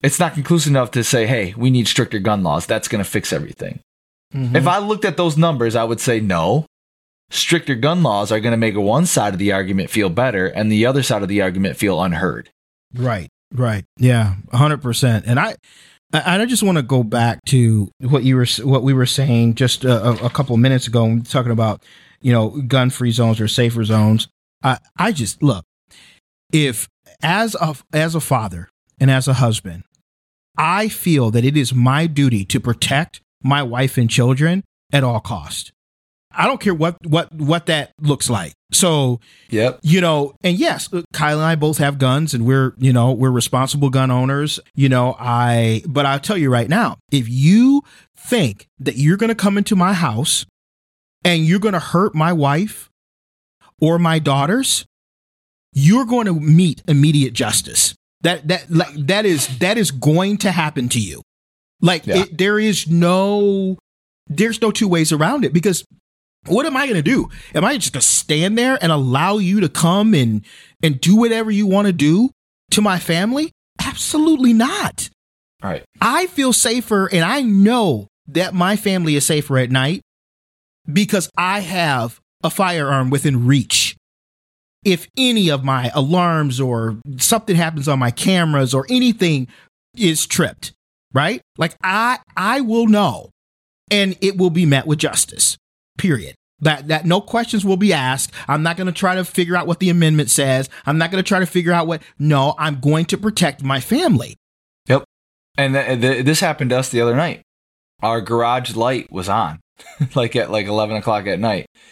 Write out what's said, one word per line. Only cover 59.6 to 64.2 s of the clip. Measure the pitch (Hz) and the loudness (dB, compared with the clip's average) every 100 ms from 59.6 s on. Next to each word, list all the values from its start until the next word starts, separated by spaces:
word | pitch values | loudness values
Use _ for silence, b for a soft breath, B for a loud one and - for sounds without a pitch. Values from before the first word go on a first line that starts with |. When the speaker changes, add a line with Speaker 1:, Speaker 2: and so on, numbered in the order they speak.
| 175 226 | -2 0
Speaker 2:
is | 185 | -2
going | 135 147 156 196 202 | 0 2 2 2 0
to | 196 | -2
happen | 175 151 147 123 | 0 -2 -2 -4
to | 123 | -2
you. | 98 64 - _ _ _ _ - | -4 -8 -18 _ _ _ _ 0
Like, | 175 170 - | 0 0 0
Speaker 1:
Yeah. | 185 | -2
Speaker 2:
it, | 196 160 | -2 -2
there | 190 208 | 0 2
is | 220 175 156 | 0 0 0
no, | 170 170 185 196 208 202 196 190 185 _ _ _ _ | 2 2 2 0 0 0 0 -4 -6 _ _ _ _